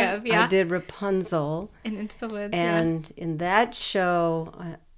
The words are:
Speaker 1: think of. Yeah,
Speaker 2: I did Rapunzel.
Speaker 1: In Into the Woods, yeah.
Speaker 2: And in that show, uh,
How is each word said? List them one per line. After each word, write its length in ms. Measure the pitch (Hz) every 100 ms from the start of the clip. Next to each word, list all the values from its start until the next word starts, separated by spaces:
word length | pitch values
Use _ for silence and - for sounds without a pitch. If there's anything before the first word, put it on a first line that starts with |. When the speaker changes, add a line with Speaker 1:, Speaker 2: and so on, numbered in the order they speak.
| 190
Speaker 1:
think 120 | 208
of. 60 | 233
Yeah, 160 | 220
Speaker 2:
I 20 | 226
did 240 | 190 175
Rapunzel. 1000 | 180 - - 202 190 - 170 147 160 208 -
Speaker 1:
In 120 | 220 208
Into 200 | 214 -
the 80 | 226
Woods, 260 | 208 208
yeah. 240 | 175 170 170
Speaker 2:
And 340 | 165 165 156 -
in 220 | 165 156
that 360 | 175 202 240
show, 800 | - - 196 180 175 170 165 160 -
uh, 200 | 170 - _